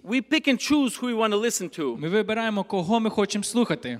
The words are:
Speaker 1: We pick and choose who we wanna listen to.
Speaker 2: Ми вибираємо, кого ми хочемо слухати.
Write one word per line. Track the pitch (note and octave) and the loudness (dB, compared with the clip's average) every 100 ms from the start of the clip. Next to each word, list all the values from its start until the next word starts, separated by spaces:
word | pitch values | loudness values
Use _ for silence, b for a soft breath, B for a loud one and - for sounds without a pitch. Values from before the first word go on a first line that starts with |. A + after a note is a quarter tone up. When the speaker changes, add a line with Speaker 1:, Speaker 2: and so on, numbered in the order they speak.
Speaker 1:
We | - B3+ | -2 -2
pick | - D#4 C#4+ | 0 2 2
and | B3 - | 0 2
choose | D4 B3+ - | 2 2 -2
who | B3 | -2
we | A3+ | 0
wanna | A3 G#3 | 2 2
listen | A#3 - F3 E3+ | 0 -2 -6 -4
to. | C3+ A#2 | -4 -2
Speaker 2:
Ми | D#3+ | 0
вибираємо, | G#3+ G#3 A3 A3+ G3+ | 0 0 -2 0 -2
кого | F#3+ G3 E3+ A3+ | -2 -2 2 2
ми | A3 | 2
хочемо | G#3+ G3+ G#3 | 0 0 -2
слухати. | - A#3+ A3+ D3+ B2 | 0 0 2 0 -4